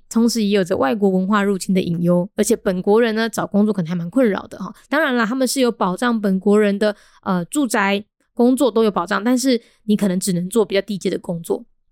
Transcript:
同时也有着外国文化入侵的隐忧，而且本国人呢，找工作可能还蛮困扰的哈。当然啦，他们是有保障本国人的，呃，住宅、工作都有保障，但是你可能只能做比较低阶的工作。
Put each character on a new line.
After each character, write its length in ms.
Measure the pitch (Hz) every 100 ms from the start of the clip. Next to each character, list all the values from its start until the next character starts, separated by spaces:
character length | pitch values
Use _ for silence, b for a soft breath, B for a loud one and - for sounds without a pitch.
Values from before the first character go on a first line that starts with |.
| -
同 220 | 226 233
时 140 | 233
也 60 | 202
有 140 | 202
着 140 | 180 202
外 160 | 269
国 160 | 226 202
文 160 | 185 185
化 160 | 214
入 160 | 202 190
侵 160 | -
的 80 | 190
隐 220 | 175 170
忧， 260 | 175 175 180 -
而 80 |
且 120 | 208 220
本 240 | - 180
国 220 | 196 214
人 140 | 240 220
呢， 120 | 226
找 200 | - 170
工 180 | 196 208
作 80 |
可 80 | 202
能 80 | 160
还 60 | 175
蛮 120 | 170
困 180 | 262 240
扰 140 | 185
的 160 | - -
哈。 120 | 185 b -
当 140 | 285
然 140 | 302 247
啦， 100 | 214
他 80 |
们 140 | 262 254
是 120 | 277
有 120 | 240
保 260 | - 190 185
障 240 | 247 226
本 180 | 202 190
国 220 | 202 208
人 160 | 208 196
的， 180 | 214 202 b b
呃， 200 | - 180 170
住 200 | 302 262
宅、 400 | 226 196 202 - _ _ -
工 200 | 240 262
作 140 | 269
都 140 | 220
有 80 | 220
保 120 | 202
障， 200 | 170 196
但 120 | 214 254
是 240 | 262 233 b b 208
你 120 | 208
可 100 | 202
能 120 | 180
只 120 | -
能 140 | 175 180
做 160 | 233
比 120 | 202 196
较 60 |
低 140 | - 196
阶 140 | 190
的 80 | 175
工 240 | - 170
作。 240 | 165 196 - _ _